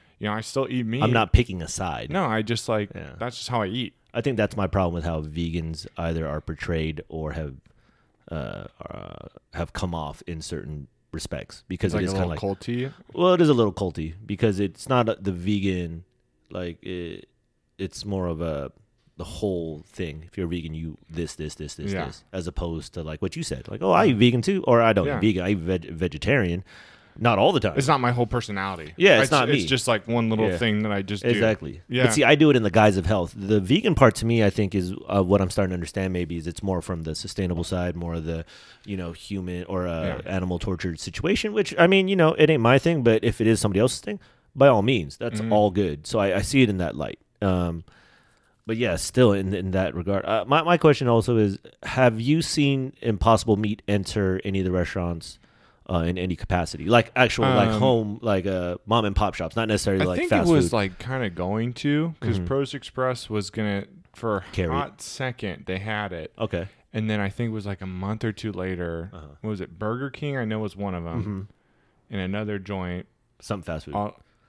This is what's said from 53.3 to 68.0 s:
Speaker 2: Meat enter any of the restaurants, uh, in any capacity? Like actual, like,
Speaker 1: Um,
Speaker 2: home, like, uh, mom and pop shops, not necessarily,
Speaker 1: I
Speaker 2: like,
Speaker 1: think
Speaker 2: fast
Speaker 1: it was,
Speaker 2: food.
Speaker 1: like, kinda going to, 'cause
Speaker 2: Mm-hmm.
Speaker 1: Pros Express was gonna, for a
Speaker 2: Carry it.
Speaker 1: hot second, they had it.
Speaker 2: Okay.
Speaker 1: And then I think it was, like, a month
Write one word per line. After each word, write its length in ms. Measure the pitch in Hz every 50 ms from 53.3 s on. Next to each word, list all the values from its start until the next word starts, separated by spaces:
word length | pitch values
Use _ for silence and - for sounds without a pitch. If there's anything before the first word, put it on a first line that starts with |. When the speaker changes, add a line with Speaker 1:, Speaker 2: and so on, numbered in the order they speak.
| 113 107 - 113 107 98
Speaker 2:
Meat 240 | 110 104 107 - - -
enter 520 | 104 101 95 - - 110 98 95 92 92 -
any 160 | 101 98 98
of 60 | 92
the 60 | 92
restaurants, 680 | 90 90 87 - - 98 87 87 85 82 - - - _ _ _ _ _ _ _ _ _ _ -
uh, 100 | 90 85 82
in 140 | 85 90 90
any 160 | 90 92 87
capacity? 500 | - - - 95 87 87 - - 73 73
Like 260 | 90 117 120 110 - -
actual, 300 | 123 127 107 - - 117
like, 240 | 135 131 107 101 113
Speaker 1:
Um, 100 | 110 107
Speaker 2:
home, 400 | 120 131 123 113 110 104 104 113
like, 240 | - 110 101 95 87
uh, 320 | 98 95 90 87 87 90 - -
mom 200 | 107 110 117 110
and 100 | 101 95
pop 180 | - 107 95 85
shops, 220 | - 85 82 -
not 120 | 117 113 107
necessarily, 360 | 107 98 - 104 98 95 -
Speaker 1:
I 40 | 90
Speaker 2:
like, 120 | 90 87
Speaker 1:
think 100 | 359 359
Speaker 2:
fast 180 | - - 185 175
Speaker 1:
it 40 | 165
was, 120 | 147 87 82
Speaker 2:
food. 40 | -
Speaker 1:
like, 240 | 110 101 95 90 -
kinda 300 | - 120 131 131 120 101
going 420 | 85 82 87 92 104 110 113 123 120
to, 380 | - - 143 147 151 160 170 156 -
'cause 160 | - 120 113
Speaker 2:
Mm-hmm. 100 | 95 87
Speaker 1:
Pros 280 | 87 135 139 139 - -
Express 520 | 139 - - - 127 127 131 127 120 - -
was 200 | 107 107 98 92
gonna, 360 | - 110 107 104 101 98 - - - - - _ _
for 240 | - - 113 104 98
a 40 | 92 -
Speaker 2:
Carry 180 | - - 92 82
it. 80 | - 135
Speaker 1:
hot 240 | 143 - - -
second, 640 | - - - - 135 127 120 - - 98 85 - -
they 140 | - 92 95
had 340 | 98 113 107 104 104 98 90
it. 180 | 82 78 - _ -
Speaker 2:
Okay. 300 | 113 104 - 87 90 101 _ _ _ _ -
Speaker 1:
And 160 | 110 110 110
then 100 | 107 104
I 100 | 101 98
think 200 | - - 120 113
it 40 | 110
was, 120 | 110 98
like, 160 | 104 98 -
a 60 | 95 95
month 360 | 92 90